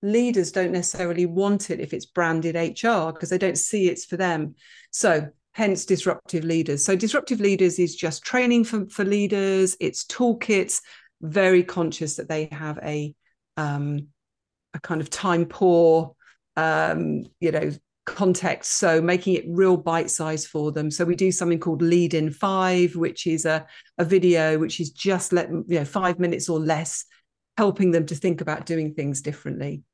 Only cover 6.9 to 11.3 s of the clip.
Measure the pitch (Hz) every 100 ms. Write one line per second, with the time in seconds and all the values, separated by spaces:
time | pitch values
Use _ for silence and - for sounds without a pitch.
6.9 | 190 220 285 294 226 202 190 185 175 175
7.9 | - 165 156 - 247 247 240 226 220 190
8.9 | - 196 208 202 202 196 190 190 - 175
9.9 | - - - 247 233 - 202 - - -
10.9 | - _ _ 160